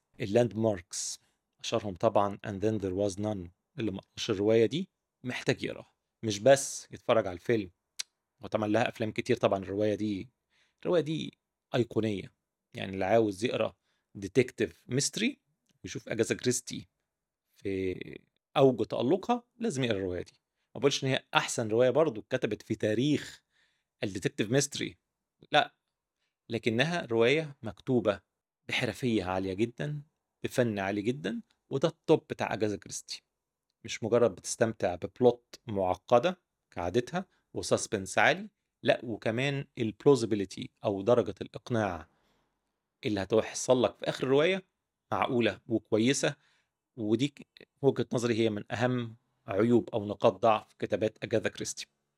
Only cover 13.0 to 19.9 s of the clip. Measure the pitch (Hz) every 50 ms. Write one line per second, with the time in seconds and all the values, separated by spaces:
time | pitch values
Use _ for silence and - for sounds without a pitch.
13 | 95 92 110 117 113 104 95 90 110 127 - - 110 107 - _ _ _ _ _
14 | _ _ - 107 98 95 - 135 120 - - - 110 85 - _ _ - 123 135
15 | 143 - - 180 214 262 285 - _ _ _ _ _ _ _ _ - 95 - 131
16 | - - 123 107 110 - 113 - - 123 123 - - - 123 104 - - _ _
17 | _ _ _ _ _ _ _ _ _ _ _ _ - 101 95 95 95 92 90 -
18 | - 78 67 - - _ _ _ _ _ - 151 139 135 123 110 110 - - 110
19 | 117 127 175 196 - - 240 247 - _ _ - 226 226 - 131 131 117